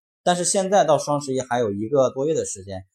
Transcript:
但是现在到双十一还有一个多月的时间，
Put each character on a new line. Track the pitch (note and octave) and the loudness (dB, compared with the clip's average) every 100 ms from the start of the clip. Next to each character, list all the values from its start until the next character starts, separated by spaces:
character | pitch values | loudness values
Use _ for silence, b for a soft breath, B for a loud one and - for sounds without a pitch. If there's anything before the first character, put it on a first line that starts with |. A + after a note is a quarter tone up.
| _ _ | _ _
但 | F3+ F3 | -2 0
是 | |
现 | E3+ G3+ F#3+ | 0 -2 2
在 | G3 | 2
到 | E3+ C#3 | 4 2
双 | - C#3+ | 2 -4
十 | - C3 | -2 -6
一 | |
还 | B2 A#2+ | -2 -2
有 | A2+ | -2
一 | G2 G#2+ | -4 0
个 | C#3 B2 | 2 2
多 | C3 D3+ | 0 -2
月 | |
的 | D3 G2+ | -2 -4
时 | G2 | -10
间， | G2 F#2+ - | -12 -14 -14